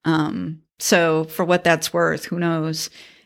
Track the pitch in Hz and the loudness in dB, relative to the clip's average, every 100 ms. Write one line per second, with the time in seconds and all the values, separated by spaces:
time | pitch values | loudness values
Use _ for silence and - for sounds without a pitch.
0 | 165 160 151 - 160 156 _ - - 185 | 0 2 0 -4 -6 -10 _ -8 2 4
1 | 165 160 160 - 175 180 170 160 - 170 | 4 0 -2 -2 0 2 2 0 0 0
2 | 165 156 - 175 170 165 160 160 - - | 0 -2 -4 -2 0 0 -2 -4 -8 -12
3 | - - | -20 -20